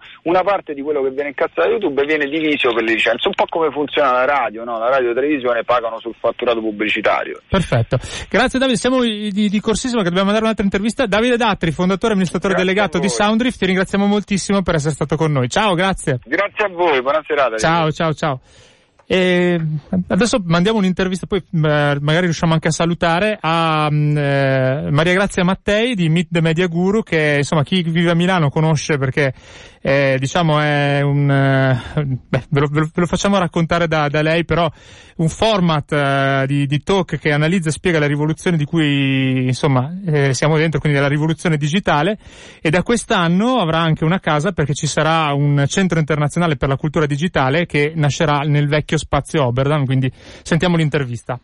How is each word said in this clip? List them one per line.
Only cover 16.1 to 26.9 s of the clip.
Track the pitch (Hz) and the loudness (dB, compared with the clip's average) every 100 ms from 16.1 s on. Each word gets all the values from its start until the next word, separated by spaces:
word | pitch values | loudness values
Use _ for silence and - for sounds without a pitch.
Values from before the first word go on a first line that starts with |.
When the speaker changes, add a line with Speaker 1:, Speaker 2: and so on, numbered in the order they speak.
| 127 | -4
Speaker 1:
Grazie | - 165 202 - | -4 -4 -4 -2
a | 202 | -4
voi, | 175 175 135 | 0 0 2
buona | 127 151 147 | 2 -2 0
serata. | 147 127 110 | 0 0 0
Speaker 2:
Ciao, | 160 170 156 | 0 2 0
ciao, | 143 165 | 0 -2
ciao. | 147 165 131 _ - - _ _ _ - | -2 -2 -4 _ -20 -20 _ _ _ -2
E | 185 185 180 180 175 156 151 - 185 - | 0 2 2 2 0 -2 -4 -4 -4 0
adesso | 190 233 262 | 0 2 0
mandiamo | 175 170 190 226 | 0 2 2 2
un'intervista, | 185 180 185 185 - | 0 0 -2 -4 -4
poi, | 196 | -6
eh, | - 165 151 147 147 143 | -2 0 2 2 2 0
magari | 147 160 180 | 0 2 2
riusciamo | 160 165 | 0 0
anche | 160 170 | 0 0
a | |
salutare | - 170 170 170 170 214 208 | 0 -2 0 0 2 0 -2
a, | 156 165 165 156 151 | -2 0 0 0 0
mm, | 151 147 147 | 2 2 0
eh, | 143 139 135 135 131 139 170 | 0 0 2 2 0 -2 0
Maria | 143 170 | 0 2
Grazia | 180 196 - | 2 0 0
Mattei | 180 190 - 208 240 | 0 0 0 0 0
di | 214 160 | 0 0
Meet | 170 170 | 0 0
the | 170 | 0
Media | 165 165 185 | 0 2 0
Guru, | 165 185 | 0 0